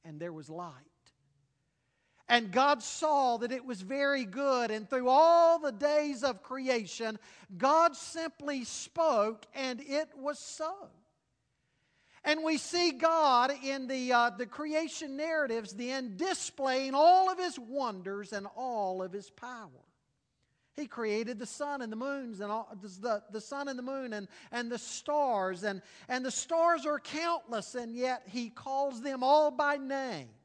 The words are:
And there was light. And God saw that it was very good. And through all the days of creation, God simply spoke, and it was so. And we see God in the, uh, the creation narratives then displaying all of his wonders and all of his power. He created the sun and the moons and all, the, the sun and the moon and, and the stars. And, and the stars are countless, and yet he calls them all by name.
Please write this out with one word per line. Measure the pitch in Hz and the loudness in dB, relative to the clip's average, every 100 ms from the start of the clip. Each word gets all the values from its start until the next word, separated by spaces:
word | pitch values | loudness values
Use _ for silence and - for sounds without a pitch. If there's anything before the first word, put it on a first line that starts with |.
And | 170 151 | -14 -10
there | 170 | -10
was | 160 139 | -10 -12
light. | 160 175 131 _ _ _ _ _ _ _ _ _ _ _ _ _ _ _ | -12 -12 -14 _ _ _ _ _ _ _ _ _ _ _ _ _ _ _
And | 240 220 | 2 2
God | 185 277 285 | 2 4 4
saw | - - 311 285 262 233 | 0 -4 0 4 2 0
that | 233 | -2
it | 254 | -6
was | 254 220 | -8 -10
very | 185 269 277 277 233 | -6 -2 0 0 -2
good. | 202 277 262 233 | -2 0 2 0
And | 214 220 | -2 -2
through | 262 247 | -2 4
all | 262 320 339 330 330 | 8 8 8 8 6
the | 302 | 0
days | 214 294 302 294 262 269 | -2 2 2 0 -2 -2
of | 208 | -4
creation, | - 262 262 247 196 - 226 214 - - - 185 | -8 -8 0 0 -2 -6 -6 -8 -14 -20 -18 0
God | 262 311 339 277 | 4 6 6 2
simply | - 330 330 - 285 277 233 | -12 -6 -8 -6 -6 -6 -6
spoke, | - - - 320 240 214 226 - | -10 -10 0 2 4 2 -2 -12
and | 269 262 247 | -8 -6 -6
it | 277 277 311 - | -4 -4 -4 -6
was | 269 294 | -8 -8
so. | - - 311 392 381 _ _ _ _ _ _ _ _ _ _ _ _ _ - | -10 -8 -8 -8 -16 _ _ _ _ _ _ _ _ _ _ _ _ _ 0
And | 311 | 0
we | 320 311 | 2 0
see | - 349 349 | 0 0 0
God | 262 320 330 302 247 254 277 | 2 2 4 6 6 4 0
in | 269 277 254 | -4 -6 -4
the, | 262 254 | -4 2
uh, | 247 240 | 4 4
the | 196 240 | 0 -8
creation | - 302 311 320 - 302 269 | -6 -2 -2 -2 -6 -10 -6
narratives | 311 320 277 226 208 | -2 0 0 -2 -6
then | 196 240 262 254 190 | -8 -6 -4 -6 -4
displaying | 359 370 - - 269 254 269 | -4 -2 -6 -4 -2 0 0
all | 269 320 370 370 | 6 8 8 6
of | 359 | 2
his | 359 277 | -4 -6
wonders | 226 277 254 190 180 202 202 | -8 -4 -4 -4 -8 -8 -8
and | 214 196 196 | -8 -8 -8
all | 254 233 196 185 | -6 -4 -4 -4
of | 185 | -6
his | 190 196 | -8 -14
power. | _ 233 247 196 127 _ _ _ _ _ _ _ _ _ - | _ -14 -14 -16 -20 _ _ _ _ _ _ _ _ _ -12
He | 294 | -10
created | - 220 208 226 233 | -4 -2 -2 -2 -6
the | 226 | -10
sun | - 285 285 | -8 -6 -6
and | 240 | -6
the | 220 | -6
moons | 262 277 254 202 | -6 -6 -8 -10
and | 202 | -6
all, | 214 220 214 | -6 -6 -14
the, | 202 185 226 214 - | -16 -8 -2 -2 -2
the | 214 | -12
sun | 208 277 277 | -8 -8 -6
and | 254 | -6
the | |
moon | 247 269 254 | -6 -6 -6
and, | 214 196 - - | -8 -10 -16 -8
and | 233 233 | -6 -4
the | 240 | -6
stars. | - - - 294 277 220 185 185 | -8 -12 -2 2 2 2 0 -2
And, | 208 196 - - - | -4 -4 -10 -20 -6
and | 254 254 | -4 -2
the | |
stars | - - 330 339 330 277 | -6 -2 4 4 4 2
are | 294 | -2
countless, | - 302 339 339 - 226 - 254 | -4 -4 -2 -2 -4 -6 -6 -8
and | 233 233 | -8 -4
yet | 254 254 - | -2 -2 -6
he | 220 233 | -8 -8
calls | - - 269 277 247 | -8 -4 0 0 -2
them | 269 269 | -6 0
all | 254 302 302 | 6 8 6
by | 262 285 285 | 4 0 0
name. | 269 269 262 180 123 110 | -2 -4 -4 -6 -10 -18